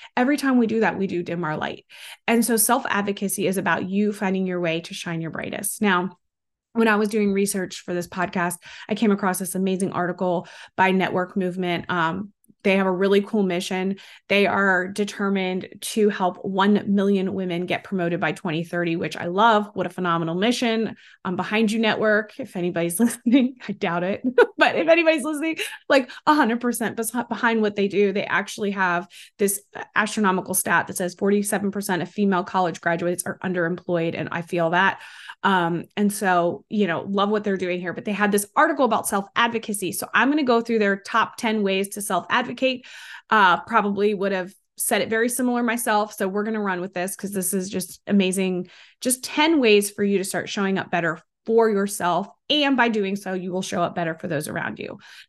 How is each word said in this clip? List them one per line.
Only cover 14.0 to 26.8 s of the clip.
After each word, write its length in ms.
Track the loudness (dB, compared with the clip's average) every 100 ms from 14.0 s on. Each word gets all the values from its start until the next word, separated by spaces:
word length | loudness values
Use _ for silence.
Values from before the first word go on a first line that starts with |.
| -10 -14 0
They 200 | 2 2
are 400 | 2 2 2 0
determined 800 | -4 -4 -2 -2 0 -2 -4 -6 -10
to 280 | -6 2 2
help 340 | 2 -2 -2
one 400 | -4 2 4 2 2
million 480 | 2 4 2 0 -4
women 320 | -4 -4 -2
get 160 | -4
promoted 360 | -4 -2 -2 0
by 120 | -2
twenty 320 | -2 -4 -4
thirty, 320 | -4 -2 -2 -2
which 200 | -4 -6
I 100 | -4
love. 440 | 4 4 4 2 -4
What 100 | -6
a 60 |
phenomenal 420 | -4 -2 0 -2
mission. 600 | 0 0 0 0 -2 -4 -8 -20 -12
I'm 120 | -6 -6
behind 360 | -2 0 0
you, 60 | 2
Network. 640 | 0 2 2 2 0 -8
If 160 | -10 -4
anybody's 440 | -4 -2 -2 2
<laughs> 0 |
listening, 580 | 0 0 2 4 2 -2 -10
I 60 |
doubt 300 | -6 -2 -2
it. 200 | -2 -2 0
<laughs> 80 | 4 4 4
But 200 | 2 4
if 100 | 4
anybody's 360 | 4 4 2
listening, 340 | 0 -4 -4 -4 -8 -8 2
like, 200 | 2 2 -2 2
a 80 |
hundred 280 | 4 4 2
percent 340 | 0 -2